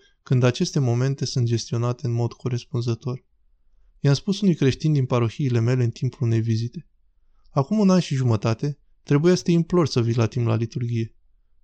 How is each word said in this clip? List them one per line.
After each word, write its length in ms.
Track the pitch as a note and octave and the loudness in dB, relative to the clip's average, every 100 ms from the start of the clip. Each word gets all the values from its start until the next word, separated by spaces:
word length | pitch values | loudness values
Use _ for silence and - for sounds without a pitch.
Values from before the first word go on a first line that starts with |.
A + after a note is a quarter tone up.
| _ _ | _ _
când 200 | - B2+ | -2 2
aceste 360 | B2 - F3+ D3+ | 2 2 -2 0
momente 460 | B2+ A#2+ C3+ C#3 | 0 0 -2 -4
sunt 220 | C3 C3 A#2 | -4 -2 0
gestionate 600 | A#2 - A#2+ A#2+ A#2+ A#2+ | -2 -2 -4 -2 -4 -4
în 60 | |
mod 200 | A#2 A#2 | -2 -4
corespunzător. 920 | - B2+ A#2+ - B2 A#2+ A2+ B2 B2+ - _ _ _ _ _ _ _ | -6 -6 -6 -6 -6 -4 -4 -6 -10 -12 _ _ _ _ _ _ _
I-am 140 | C#3 | 0
spus 260 | C#3 - G3 | 0 0 0
unui 140 | G3 | 0
creștin 380 | D#3+ C#3 E3+ D#3 | 2 2 0 0
din 140 | D3 B2+ | 0 0
parohiile 540 | B2 A2+ - C3+ A#2+ | 0 0 -2 -2 0
mele 240 | A#2 B2+ | 0 0
în 60 | A#2 | -2
timpul 360 | - B2+ - A#2 | -2 -6 -4 0
unei 140 | A2+ | 0
vizite: 460 | A#2 A2 A#2+ E3+ - _ _ _ _ _ _ | 0 -2 -4 -10 -18 _ _ _ _ _ _
"Acum 280 | C#3+ - G#3+ | -2 0 2
un 120 | G3 | 4
an 100 | F#3 | 4
și 140 | - | 2
jumătate, 640 | C3+ B2+ A2 A#2 A2 D3 C#3+ _ _ | 0 0 0 0 -2 -4 -8 _ _
trebuia 320 | - C#3+ F3 | 0 2 4
să 80 | F3+ | 2
te 80 | - | 2
implor 360 | E3+ E3 F3 D3 | 0 2 0 0
să 160 | B2 | 0
vii 120 | A#2 | 0
la 120 | A#2 A2+ | 0 0
timp 200 | B2 A#2 | 0 0
la 80 | |
liturghie. 600 | A2+ A2+ B2+ A#2+ A#2 A2 _ _ _ _ _ | 0 -2 -6 -6 -4 -6 _ _ _ _ _